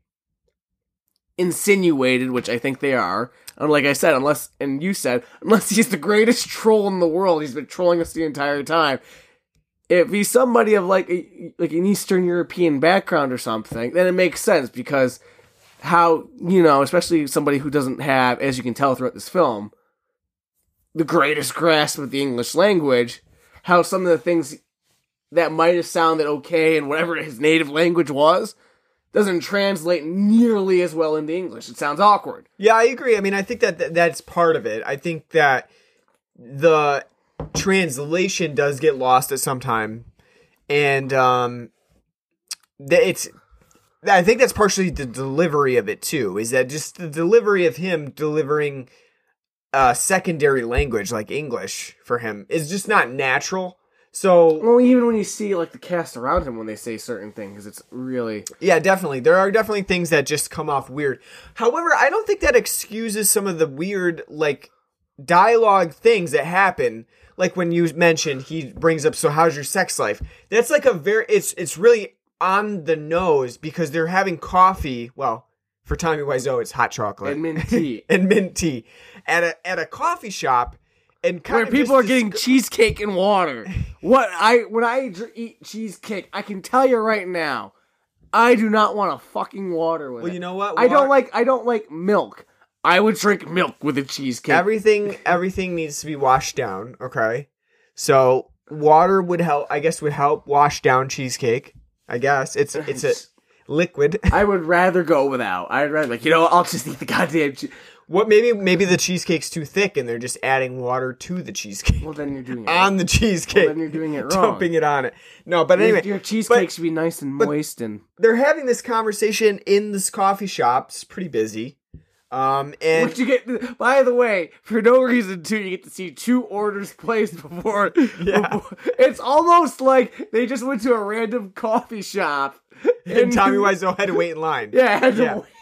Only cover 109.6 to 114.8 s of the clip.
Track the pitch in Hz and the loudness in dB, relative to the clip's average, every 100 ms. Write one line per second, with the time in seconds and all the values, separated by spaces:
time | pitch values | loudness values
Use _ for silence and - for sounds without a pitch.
109.6 | 147 - 196 - 120 117 120 - 123 131 | -6 -2 -2 -2 -4 -6 -8 -6 0 0
110.6 | 131 127 123 127 131 123 - 180 139 98 | 0 -4 -4 -4 -4 -8 -10 -10 -10 -12
111.6 | 104 98 - - 156 147 143 139 123 127 | -12 -6 -2 -2 -4 -8 -8 -8 -10 -8
112.6 | 110 170 196 196 180 - 226 180 - 202 | -2 2 2 2 0 2 2 0 0 2
113.6 | 160 151 160 156 160 143 123 185 214 196 | 2 2 -6 -6 -6 -6 -2 2 2 0
114.6 | 180 165 | -2 0